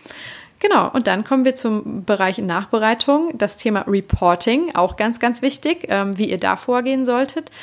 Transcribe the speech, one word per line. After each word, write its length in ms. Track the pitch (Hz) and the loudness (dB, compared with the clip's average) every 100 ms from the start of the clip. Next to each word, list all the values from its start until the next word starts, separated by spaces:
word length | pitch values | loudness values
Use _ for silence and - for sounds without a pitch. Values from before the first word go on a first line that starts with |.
| - - - - - _ | -20 -18 -16 -18 -20 _
Genau, 300 | 415 269 175 | 2 4 2
und 140 | 254 214 | 0 0
dann 180 | 185 | 0
kommen 220 | 220 269 262 | 2 2 2
wir 80 | |
zum 500 | 254 226 214 - 196 | 2 -2 -2 -4 -6
Bereich 360 | 180 196 190 190 | -2 2 0 0
Nachbereitung, 960 | 190 170 202 226 214 226 - 294 330 240 | -4 -4 -2 0 2 2 2 2 0 -2
das 200 | 202 - | -4 -2
Thema 240 | 226 202 | -2 -2
Reporting, 920 | - 196 196 - 180 175 226 262 339 | 0 -2 0 2 4 4 2 2 0
auch 240 | - 190 - | 0 0 0
ganz, 220 | 214 233 | -2 0
ganz 240 | 240 240 | -2 0
wichtig, 420 | 269 277 294 339 - | -2 0 -2 -2 -2
ähm, 280 | 196 196 190 | -2 0 -2
wie 140 | 214 | -2
ihr 80 | 180 | 0
da 160 | 190 190 | 0 0
vorgehen 500 | - 247 254 269 254 | 0 0 0 0 0
solltet. 460 | 240 269 320 320 - | 0 0 -4 -10 -16